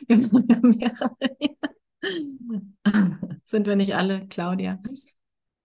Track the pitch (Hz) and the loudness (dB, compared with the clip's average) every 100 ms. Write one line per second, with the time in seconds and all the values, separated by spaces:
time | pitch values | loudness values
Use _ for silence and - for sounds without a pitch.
0 | - 233 262 254 - 233 247 220 240 - | 2 2 6 2 4 4 6 4 0 -4
1 | 254 - 269 - 294 - - - _ _ | -6 -4 -8 -4 -6 -6 -12 -12 _ _
2 | 381 359 285 269 240 214 - _ 208 208 | -8 -8 -8 -12 -10 -10 -10 _ 0 2
3 | 185 160 - - - 214 208 202 196 - | 0 -2 -10 -12 -6 -2 0 0 0 0
4 | 190 190 196 - 175 185 185 190 202 269 | 0 -2 -6 -8 -4 -4 -4 -6 -10 -16
5 | _ _ _ _ _ _ | _ _ _ _ _ _